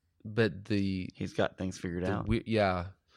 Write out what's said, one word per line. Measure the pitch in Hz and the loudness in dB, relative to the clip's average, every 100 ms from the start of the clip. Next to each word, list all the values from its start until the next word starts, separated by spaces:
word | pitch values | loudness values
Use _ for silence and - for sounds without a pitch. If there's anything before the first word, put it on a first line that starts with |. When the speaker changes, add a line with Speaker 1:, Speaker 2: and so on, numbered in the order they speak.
| _ _ | _ _
Speaker 1:
But | 110 107 110 95 98 | -6 2 2 0 -2
the | 104 98 95 92 | 0 2 0 -4
Speaker 2:
he's | - 98 | -6 -6
got | - 101 - | 0 0 0
things | 95 92 | -6 -4
figured | 92 87 | -6 -2
Speaker 1:
the | 90 | -2
Speaker 2:
out. | 107 104 | -2 0
Speaker 1:
we-, | 113 - | 0 2
yeah. | 110 101 92 90 - _ | 2 4 2 -2 -10 _